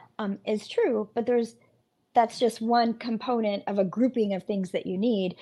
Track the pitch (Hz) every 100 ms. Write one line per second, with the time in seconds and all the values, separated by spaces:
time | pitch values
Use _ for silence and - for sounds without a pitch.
0 | - - 214 202 - 214 - - 440 220
1 | 214 - 233 240 233 - _ _ _ _
2 | _ - 226 - 240 220 226 240 233 226
3 | 240 226 - 240 220 202 - 202 196 170
4 | 254 247 208 190 - 202 185 185 - 185
5 | 220 214 185 180